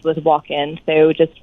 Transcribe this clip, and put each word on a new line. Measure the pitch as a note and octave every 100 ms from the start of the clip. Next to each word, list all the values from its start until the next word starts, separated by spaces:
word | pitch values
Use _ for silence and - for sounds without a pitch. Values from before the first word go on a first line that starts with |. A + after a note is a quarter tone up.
was | D#3+ D#3+
walk-in. | D#3+ D3+ - D3 D3 D#3 -
So | D#3 D#3
just | D#3 D#3+ -